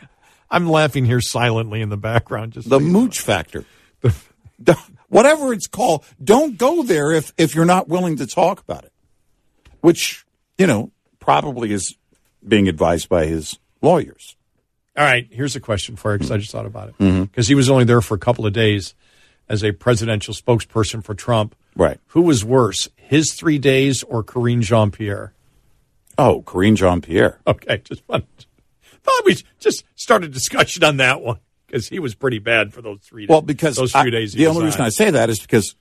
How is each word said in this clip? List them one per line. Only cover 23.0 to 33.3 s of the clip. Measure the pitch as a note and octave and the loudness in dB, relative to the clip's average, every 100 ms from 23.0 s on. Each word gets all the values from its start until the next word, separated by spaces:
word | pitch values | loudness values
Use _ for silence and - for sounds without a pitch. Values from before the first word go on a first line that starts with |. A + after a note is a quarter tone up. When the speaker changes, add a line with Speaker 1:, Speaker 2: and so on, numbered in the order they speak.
| - C#3+ D#3 | -2 0 0
Speaker 1:
three | - D#3+ D3 | -4 -2 0
days | C3+ C3+ C#3 B2 | 2 2 2 -2
or | - A#2 | -6 -8
Karine | G#2 B2+ A#2+ A#2+ | -6 -4 -2 0
Jean-Pierre? | G#2+ A#2 G#2+ - G#2 G2+ G2+ _ _ _ _ _ _ _ _ - | 0 2 2 -2 -8 -8 -12 _ _ _ _ _ _ _ _ 0
Speaker 2:
Oh, | B2 D2 | 2 2
Karine | - F2+ G#2 G#2 | -2 0 2 4
Jean-Pierre. | F#2 F2 D#2+ F2+ A2+ - | 4 2 0 2 2 0
Speaker 1:
Okay, | - - - A2+ | -4 -4 -2 -6
just | - B2 - | -6 -16 -8
wanted | A#2+ - _ | -8 -8 _
to, | _ _ _ _ _ _ | _ _ _ _ _ _
thought | - B4+ G4+ | -2 2 2
we | - - _ | 0 -4 _
just | A4 - - - | -2 -2 -8 -14
start | - - | 0 0
a | D#3+ | 0
discussion | C3 - - - F3 | -8 -6 -2 -2 2
on | D#3 C#3 | 0 2
that | B2+ C3+ | 0 0
one, | A#2+ - _ _ _ | -4 -8 _ _ _
'cause | B2 - | -8 -8
he | - | -8
was | C#3+ | -8
pretty | G#2 C3+ A2 | -6 -6 -4
bad | A2 A2+ G#2 | -2 0 -2
for | A#2 | -8
those | A2 G#2 | -18 -18
three | _ A#2 | _ -14
days. | G2+ | 2